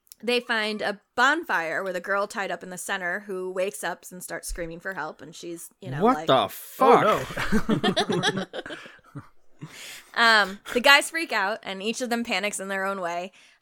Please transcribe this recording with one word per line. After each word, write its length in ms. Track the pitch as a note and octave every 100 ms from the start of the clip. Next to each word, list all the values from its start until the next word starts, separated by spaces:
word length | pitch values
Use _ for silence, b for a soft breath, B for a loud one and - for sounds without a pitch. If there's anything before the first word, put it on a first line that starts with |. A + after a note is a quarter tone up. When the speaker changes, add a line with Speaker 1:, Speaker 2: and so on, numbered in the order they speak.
| - -
Speaker 1:
they 160 | G#3+ A#3+
find 400 | B3 A#3 G#3+ G#3+
a 180 | G3+ G3+ _ -
bonfire 680 | B3+ D#4 E4+ F#3 D#3+ D#3
with 140 | F#3+ F3+
a 40 |
girl 260 | F#3 G3+ G3+
tied 240 | A3 F#3+
up 100 | -
in 80 | F#3
the 80 | F3+
center 460 | - G3 F3+ F#3 G3+
who 240 | F#3 F#3
wakes 320 | F#3 F#3+ -
up 200 | F3 F3 -
and 100 | F3+
starts 260 | F3 E3+ -
screaming 300 | - E3 E3
for 140 | G3
help, 260 | F#3+ D3 G#3
and 140 | C#3+
she's, 340 | E3 E3+ E3+ - _
you 100 | -
know, 100 | C#3
Speaker 2:
What 120 | G#3
Speaker 1:
like, 120 | C4 D#3+
Speaker 2:
the 200 | C3 G2
fuck? 560 | - - - C4 -
Speaker 3:
Oh, 600 | G3 G3+ - - - A3 -
no. 800 | G3 - F#3+ G4 F#3 F#4 G3 F#3+
<laughs> 60 | - - E4 - - _ C#3 - - - - B B B B B
Speaker 1:
Um, 440 | - A#3 A3 F#3+ G3+ -
the 80 | B3
guys 300 | B3+ C#4 D#4
freak 220 | D#4+ E4
out, 260 | A3+ G3 A3
and 200 | - F#3+
each 180 | G3 A3+
of 100 | B3
them 140 | A#3
panics 340 | A#3 G3 G#3 G3
in 100 | F#3+
their 160 | G3
own 160 | F#3+ G3
way. 300 | F3 F3 F#3 - b b